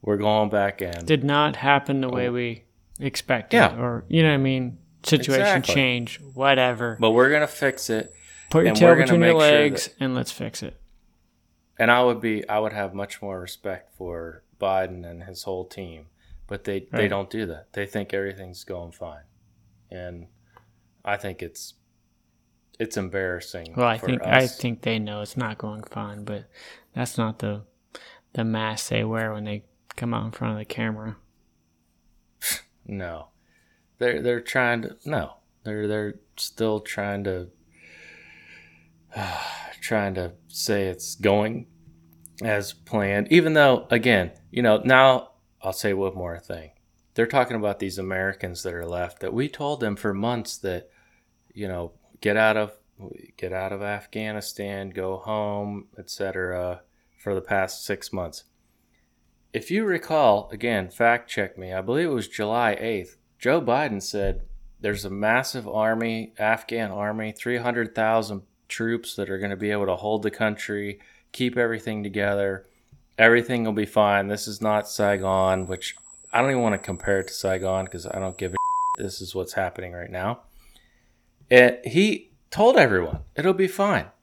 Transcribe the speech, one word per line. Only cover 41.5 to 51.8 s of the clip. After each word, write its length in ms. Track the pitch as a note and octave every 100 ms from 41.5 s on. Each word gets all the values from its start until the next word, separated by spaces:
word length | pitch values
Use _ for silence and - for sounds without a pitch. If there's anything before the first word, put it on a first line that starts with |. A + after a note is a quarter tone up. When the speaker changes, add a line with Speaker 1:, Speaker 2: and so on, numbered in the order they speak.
| A#2+ - _ - _ _ _ - -
Speaker 1:
as 300 | A2+ G#2 G2
planned, 560 | - - A2 G2 G2+ G#2
even 240 | E3 D#3+
though, 320 | D#3 C#3+ B2+ -
again, 420 | A#2+ A#2+ G#2+ F2 - -
you 120 | -
know, 180 | A#2+ G#2+
now 460 | B2 C3 C3+ C3 - _ _ _
I'll 100 | F#2+
say 200 | F#2 G#2+
one 220 | G2 F#2+
more 240 | F#2 F2 E2+
thing. 320 | - E2+ D#2 _ _ _ _
They're 120 | - A#2
talking 300 | C#3 A#2+ A#2
about 220 | G#2 G2
these 180 | G2 F#2+
Americans 640 | F#2+ F#2+ F#2+ F#2+ F#2 F2
that 120 | F#2
are 120 | E2+ E2+
left 340 | F2 F2 -
that 120 | G2
we 140 | A2+ C#3+
told 320 | - C#3+ C#3+
them 160 | A2+ G2+
for 180 | A2
months 420 | G2 A2+ A#2+ G#2+ -
that, 300 | F#2+ F2 - _ _ _ _ _ _
you 140 | - G2+
know, 260 | F2+